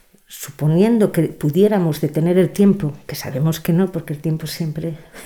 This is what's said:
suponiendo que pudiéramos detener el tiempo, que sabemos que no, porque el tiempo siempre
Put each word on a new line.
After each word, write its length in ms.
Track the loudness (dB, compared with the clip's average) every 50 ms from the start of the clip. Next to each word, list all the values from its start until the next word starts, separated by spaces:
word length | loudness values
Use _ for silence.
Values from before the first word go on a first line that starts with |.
| _ _ _ _ _
suponiendo 840 | -20 -18 -16 -16 -14 -6 -2 0 2 4 4 4 4 4 2 2 2
que 120 | 2 0 0
pudiéramos 800 | 0 -2 -4 -2 0 2 4 4 4 4 2 0 0 -2 -2
detener 360 | -4 -4 -2 0 0 2 4
el 120 | 4 2 2
tiempo, 440 | 2 4 4 4 4 2 0 -6 -6 -8 -12
que 80 | -12 -10
sabemos 440 | -10 -8 -6 -4 -2 0 -2 -2 -2
que 140 | -2 0 2
no, 180 | 2 2 0
porque 220 | -2 -6 -8 -8 -8
el 60 | -6
tiempo 280 | -4 -4 -4 -4 -6
siempre 500 | -8 -8 -6 -6 -6 -6 -6 -6 -8 -8 -10 -14 -20 -20 -4 0